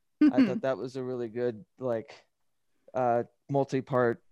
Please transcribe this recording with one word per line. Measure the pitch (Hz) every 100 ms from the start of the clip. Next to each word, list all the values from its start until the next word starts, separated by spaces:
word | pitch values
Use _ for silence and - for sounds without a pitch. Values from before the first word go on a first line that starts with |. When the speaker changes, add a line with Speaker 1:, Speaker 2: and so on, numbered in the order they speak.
| _ -
Speaker 1:
I | 302
Speaker 2:
Mm-hmm. | - 240
Speaker 1:
thought | 131
that | 135 113
was | 127 131
a |
really | 127 127 120
good, | 113 123 107 92 -
like, | 127 113 107 - _ _ _ _ _ _ - -
uh, | 123 120 117 _ -
multi-part | 139 135 135 123 127 127 - _